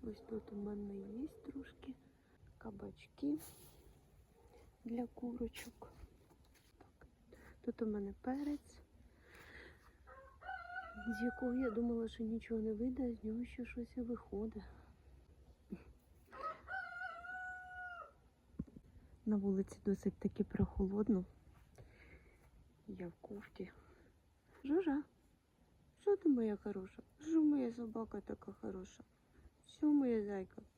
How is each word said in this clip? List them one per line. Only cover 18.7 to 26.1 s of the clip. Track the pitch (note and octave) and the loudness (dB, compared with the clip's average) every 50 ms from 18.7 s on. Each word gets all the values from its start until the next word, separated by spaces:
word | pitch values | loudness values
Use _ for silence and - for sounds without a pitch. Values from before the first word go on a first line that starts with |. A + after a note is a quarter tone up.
| - - - - - - - - - - - | -10 -20 -20 -20 -20 -20 -20 -20 -20 -6 0
На | A3 G#3+ | 2 2
вулиці | G3+ G3 G3+ F#3+ F#3+ G3 - - - - | 4 4 4 4 4 2 0 -2 -4 2
досить | G#3 G3 - - G3+ - | 2 2 4 2 0 0
таки | - - G3 - - G3+ | 2 -2 -2 2 2 0
прохолодно. | - - - G3+ - - - G3 F#3+ G3 G#3 G#3+ - A3 F#3 F3+ - - - - - - - - - - - - - - - - - - - - - - - - - - - - - - - - | 0 6 4 4 4 6 2 2 2 4 2 6 6 6 4 4 0 -8 -20 -20 -20 -20 -20 -20 -20 -20 -20 -20 -20 -20 -20 -20 -20 -20 -20 -20 -20 -20 -20 -20 -20 -20 -20 -20 -20 -20 -20 -16
Я | - G3 F#3 F#3 | -14 -8 -6 -8
в | E3+ - _ | -8 -8 _
кофті. | - - G#3 G3+ - - - - F#3+ F#3 - - - - - - - - - - _ - _ _ _ - - - - | -12 -10 -10 -10 -10 -12 -8 -8 -8 -8 -8 -18 -20 -20 -20 -20 -20 -20 -20 -20 _ -20 _ _ _ -20 -20 -10 0
Жужа, | C4+ D4 F4+ F#4+ D#4+ C4+ D4 D4 - _ - - - - _ _ _ _ _ - - - - - - - _ | 4 4 6 6 6 2 2 0 -2 _ -20 -20 -20 -20 _ _ _ _ _ -20 -20 -20 -20 -20 -20 -20 _
що | - G4+ | 6 6